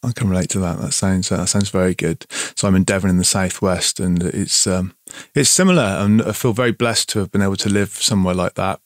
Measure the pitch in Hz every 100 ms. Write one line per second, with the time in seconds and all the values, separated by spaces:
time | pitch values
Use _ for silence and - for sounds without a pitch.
0 | 123 - 98 92 - 98 87 - - -
1 | 98 92 - 92 92 104 101 95 92 90
2 | 82 - - - - - 101 95 92 98
3 | 95 90 87 101 92 - 98 90 - -
4 | 92 87 87 98 95 - 98 92 95 -
5 | - - - 147 127 - 185 175 101 87
6 | 101 113 - 104 127 107 123 - 117 113
7 | - 110 92 101 98 98 104 101 98 -
8 | - 101 92 90 87 - 95 -